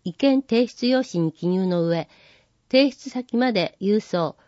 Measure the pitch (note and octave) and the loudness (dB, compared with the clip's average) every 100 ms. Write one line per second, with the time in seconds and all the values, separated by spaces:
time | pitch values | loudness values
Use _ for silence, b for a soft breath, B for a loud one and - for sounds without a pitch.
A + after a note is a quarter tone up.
0 | - - C#4 C4+ C4+ A3+ A#3+ - A#3+ B3+ | -12 -2 2 2 0 0 0 -2 0 0
1 | B3 F3 E3 - F3 F#3 F#3 F3 E3+ E3 | 0 -2 -2 -2 -2 0 0 0 0 -2
2 | - b b b b _ _ C4 C#4 - | -6 b b b b _ _ 2 2 -2
3 | - B3+ B3 A#3 B3+ G#3+ E3 - G3 G#3 | -10 -10 -4 -2 0 0 -2 -4 0 0
4 | - F3+ D#3+ - | 0 -2 -4 -6